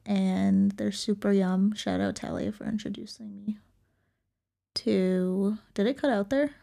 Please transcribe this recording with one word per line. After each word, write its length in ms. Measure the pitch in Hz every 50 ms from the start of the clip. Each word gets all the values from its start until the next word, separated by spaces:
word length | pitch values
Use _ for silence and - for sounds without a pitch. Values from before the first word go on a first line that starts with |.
| -
and 680 | 214 202 190 190 190 185 190 196 196 196 196 196 202
they're 200 | 202 208 208 208
super 400 | 196 - - 220 202 202 - 202
yum. 420 | 202 196 190 185 185 185 196 214 214
Shout 260 | - - 196 185 180
out 140 | 196 190 -
Talia 360 | - - - - - - 202
for 120 | 214 - -
introducing 680 | 214 220 214 - - 202 226 220 214 - - 220 208 202
me 240 | 202 202 214 214 208 _ _ _ _ _ _ _ _ _ _ _ _ _ _ _ _ _ _ _ _ _ _ -
to, 840 | - - 226 208 190 185 185 185 185 180 185 185 196 196 202 214 214 - _ -
did 120 | - 196
it 100 | 240 277 -
cut 120 | - 277
out 200 | 233 202 202 202
there? 200 | 269 277 294 285 - -